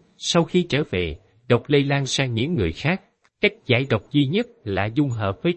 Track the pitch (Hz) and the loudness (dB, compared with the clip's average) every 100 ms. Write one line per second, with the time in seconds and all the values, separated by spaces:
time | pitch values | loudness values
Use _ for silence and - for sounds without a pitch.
0 | _ - - 175 165 180 170 139 151 92 | _ -12 -2 0 2 0 0 -2 -2 -2
1 | 85 76 _ _ - 120 - 143 139 143 | -4 -6 _ _ 0 0 2 2 2 -2
2 | 131 - 135 113 143 170 82 - 143 190 | -2 -2 -2 -2 -2 0 -2 -2 -4 -4
3 | _ _ _ - 208 208 - 120 135 110 | _ _ _ -2 -2 -2 0 0 2 -2
4 | - 147 135 196 240 _ 107 92 104 123 | 0 0 2 0 -4 _ -6 -2 -2 0
5 | 143 117 98 98 170 | -2 0 -4 -2 -2